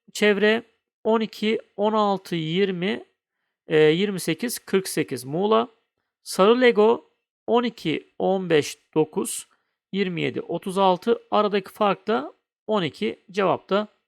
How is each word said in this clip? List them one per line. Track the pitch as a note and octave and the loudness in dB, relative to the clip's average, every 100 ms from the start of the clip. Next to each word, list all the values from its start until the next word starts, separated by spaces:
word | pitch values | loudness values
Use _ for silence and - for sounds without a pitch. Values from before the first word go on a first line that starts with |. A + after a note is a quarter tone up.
| _ | _
çevre | - G#3 G3+ G#3 A3+ - _ _ _ | -2 2 2 2 0 -4 _ _ _
on | A3 A3+ | -2 0
iki, | A3 - G#3+ A3 - - | -2 -4 -2 -2 -6 -4
on | G#3 | -2
altı, | G#3+ G#3 F#3+ - E3+ | 2 0 -2 -4 -6
yirmi, | D#3+ F3 G3 F3+ F#3 A3+ - _ _ _ _ _ - | -4 -2 -2 -2 -4 -6 -10 _ _ _ _ _ -2
e, | D#3+ | 4
yirmi | D3+ E3 G3+ F#3 | 4 4 0 -4
sekiz, | E3+ D#3+ A#3+ - | -4 -4 -4 -8
kırk | - F#3+ F#3 | -2 -2 -2
sekiz | - D3+ B2 | -4 -4 -6
Muğla. | B2+ D#3 G#3 A3 A#3+ _ _ _ _ _ | -8 -4 0 2 0 _ _ _ _ _
Sarı | - - G3 B3 | -6 2 4 6
Lego | B3 G3+ A3 A#3+ - _ _ _ - | 4 4 4 2 -4 _ _ _ -2
on | A#3 | 0
iki, | A#3+ - E3 C#3+ - - | 0 -4 -4 -4 -6 -4
on | F#3 F#3+ F3+ | -2 0 0
beş, | D#3 C#3 - _ | 0 0 -6 _
dokuz, | D#3+ D#3 F#3+ - - - _ _ _ _ | -2 0 -2 -6 -8 -14 _ _ _ _
yirmi | F#3+ F#3 E3 | -4 -4 -2
yedi, | C#3+ - | -4 -6
otuz | - E3+ G3+ F#3 | -6 -8 -6 0
altı. | F#3+ F3+ A#3 A#3 - | 2 2 0 -2 -2
Aradaki | G#3 G#3 G3+ G3 | -2 0 -2 -6
fark | - G#3 F3+ - | -2 -2 -2 -2
da | A#3 D#4 - _ _ - | -4 -4 -14 _ _ -4
on | G#3+ | -2
iki. | D#3+ - G#3+ - _ | -2 -4 -6 -8 _
Cevap | F#3+ F#3+ B2 - | -2 0 0 0
da | G3 G#3 _ | -2 -4 _